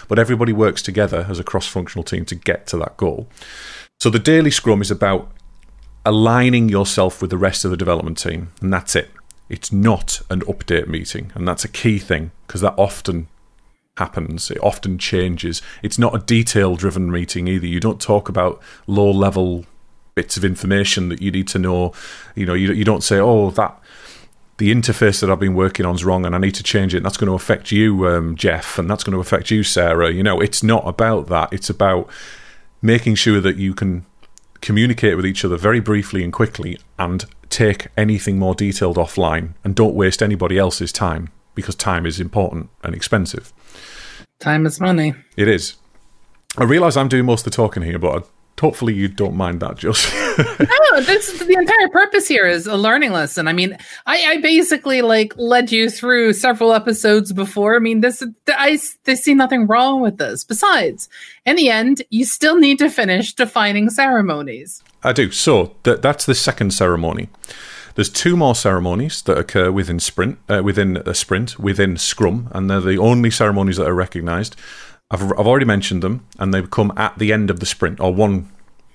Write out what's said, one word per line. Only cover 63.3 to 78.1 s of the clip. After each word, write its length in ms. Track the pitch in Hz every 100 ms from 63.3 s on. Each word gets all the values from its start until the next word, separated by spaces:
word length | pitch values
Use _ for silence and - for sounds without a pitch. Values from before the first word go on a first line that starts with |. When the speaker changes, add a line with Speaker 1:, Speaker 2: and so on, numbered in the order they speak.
Speaker 2:
defining 560 | - 226 240 208 202 214
ceremonies. 920 | 220 269 240 196 147 143 117 170 - - _
Speaker 1:
I 100 | 131
do. 180 | 127 110
So 420 | - - 117 82 -
th-, 180 | 123 -
that's 240 | 135 143 -
the 80 | 120
second 360 | - - 98
ceremony. 560 | 95 92 85 82 - - - - - - - - -
There's 120 | 107
two 260 | - 175 175
more 180 | 143
ceremonies 680 | 113 104 92 90 92 147 -
that 160 | - 76
occur 320 | - 101 90
within 260 | 95 87 85
sprint, 380 | - - 98 - -
uh, 140 | 104
within 340 | 98 98 98 87 90
a 80 |
sprint, 440 | 87 - 95 120 -
within 380 | 98 98 98 87
Scrum, 520 | - - 98 113 120
and 160 | 95 95
they're 100 | 98
the 180 | 92 95
only 320 | 110 123 117
ceremonies 460 | - 107 101 98 90
that 100 | 78
are 80 |
recognised. 600 | 90 92 85 85 85 107 - - - - - _
I've, 120 | 92
I've 240 | 95 - 104
already 200 | 135 123
mentioned 360 | 101 98 92
them, 240 | 92 127 - -
and 140 | 98
they 100 | 95
come 300 | 92 - 104 -
at 220 | 110 -
the 140 | 107
end 180 | 110 101
of 100 | 90
the 60 | -
sprint, 340 | - 85 -
or 120 | 92